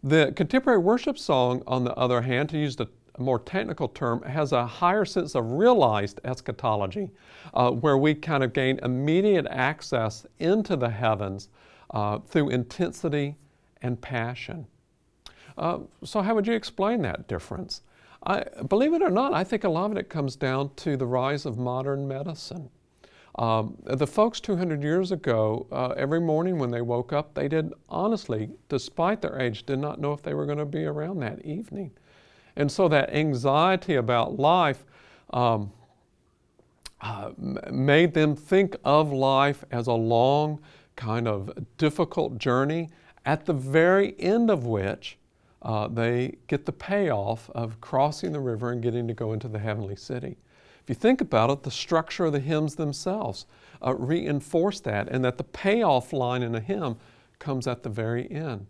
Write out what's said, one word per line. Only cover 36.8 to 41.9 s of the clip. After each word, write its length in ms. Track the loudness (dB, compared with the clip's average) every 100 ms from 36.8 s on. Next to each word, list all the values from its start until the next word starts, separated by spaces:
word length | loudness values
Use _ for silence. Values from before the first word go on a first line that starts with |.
| -20 _
uh, 300 | -10 -8 -10 -8
m-, 220 | -8 -6 -6
made 440 | 0 4 6 6
them 200 | 4 2
think 440 | 2 2 4 4 0 4
of 260 | 4 4
life 540 | 2 4 4 4 0 -6
as 160 | -4 0
a 60 |
long, 680 | 0 4 4 6 4 0 -4 -12 -20 _ -10
kind 320 | -4 -2 -2
of 240 | -2 -6 -12 -14 _
difficult 600 | 0